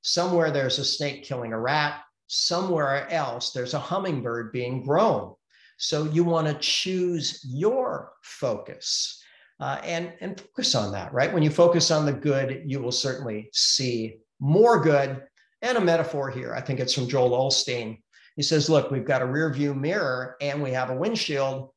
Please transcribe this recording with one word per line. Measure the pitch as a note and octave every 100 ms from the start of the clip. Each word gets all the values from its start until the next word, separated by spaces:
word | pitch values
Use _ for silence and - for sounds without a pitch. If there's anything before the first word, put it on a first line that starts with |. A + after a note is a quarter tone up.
Somewhere | - E3+ F3+ F3 D#3+
there's | C#3+ C3 B2+
a |
snake | C3 - C#3+ C#3
killing | - B2+ A#2
a | A2+
rat. | A#2+ D3+ D3 D3+ - _ _
Somewhere | - - F3 F#3+ E3 C#3+ C#3 C3+
else, | D#3+ C3+ A#2+ -
there's | C3 B2
a | D3
hummingbird | - F#3+ F#3+ C#3+ A#2 A#2 A2+
being | B2+ A#2+ B2+
grown. | C3 D#3 A3 A2 F#2 - _ _ _ _
So | - D3+
you | D#3 D#3
wanna | E3+ E3 D#3 D3
choose | - - F#3 F#3 F3+ E3+ C#3 - C3
your | C3 G3 C4 B3+ C#3 - _
focus, | - - C3+ G#2 - - - - - - - _ _ _
uh, | C3+ C3+
and, | C3+ E3+ F3 -
and | F#3 G#3
focus | - - A3+
on | C3+ G2+
that, | G2 F2
right? | B2+ E3
When | F3+
you | D3+
focus | D3+ E3+ E3+ -
on | D#3 D3
the |
good, | C#3 D3+ C3+ C3+ C#3 -
you | C3+
will | A#2+
certainly | A#2+ C3+ B2+ B2+ G#2+ G#2+
see | - - - B2+ A#2 A2 A2 _ _
more | C3+ E3+ A#3 A3+
good. | D#3 C#3+ C#3 C3+ - _ _ _
And | A#3 A#3+
a |
metaphor | F3+ E3 D#3+ D3 C3+
here, | B2 B2
I | A#2
think | C3+ B2+
it's | B2
from | - B2
Joel | C3+ B2
Osteen. | B2 C3+ C#3 - B2 A2 A2 _ _ - -
He |
says, | C#3+ D#3+ D3
"Look, | D#3 -
we've | C#3 C3+
got | C3
a | B2+
rear | C#3 D#3+
view | C3 C#3+
mirror | C3+ C#3+ G3+ D3 B2+ B2+ -
and | C#3+ C#3+
we | C#3
have | B2+ B2+
a | B2+
windshield | G3 A3+ - C#3 C3+ C3 C3